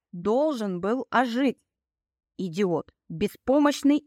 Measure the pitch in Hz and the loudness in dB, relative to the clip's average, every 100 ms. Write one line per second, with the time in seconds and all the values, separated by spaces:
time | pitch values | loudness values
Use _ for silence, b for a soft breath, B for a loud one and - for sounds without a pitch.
0 | _ 180 190 240 311 262 208 175 190 254 | _ -6 0 2 2 0 -4 -4 -2 -4
1 | - 226 254 233 269 - _ _ _ _ | 0 0 0 0 -2 -2 _ _ _ _
2 | _ _ _ - 185 160 196 160 - _ | _ _ _ -10 -6 -2 -2 -2 -6 _
3 | - 165 202 - - 277 294 285 277 294 | -14 -4 -4 -2 0 4 2 2 2 2